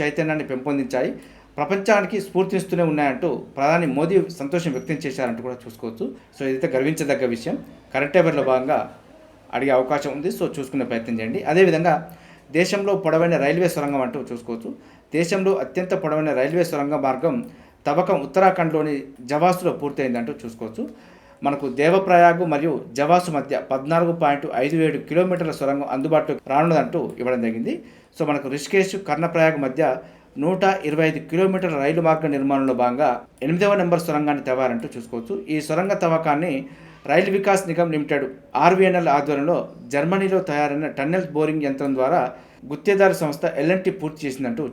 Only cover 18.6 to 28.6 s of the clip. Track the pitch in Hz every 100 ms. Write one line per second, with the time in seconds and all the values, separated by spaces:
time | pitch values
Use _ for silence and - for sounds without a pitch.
18.6 | 165 156 156 143 135 - 123 147 180 180
19.6 | 180 - 143 139 131 120 113 - 117 113
20.6 | 110 156 294 - - - - - 139 143
21.6 | 139 123 156 190 190 175 175 170 175 147
22.6 | 160 123 - 117 147 180 180 147 127 135
23.6 | - 135 139 165 170 170 151 139 156 120
24.6 | 139 160 156 139 - 156 185 175 160 139
25.6 | 139 139 139 135 156 151 151 135 - 139
26.6 | 170 156 123 170 113 - 123 123 113 113
27.6 | 160 339 - - _ - 151 143 139 143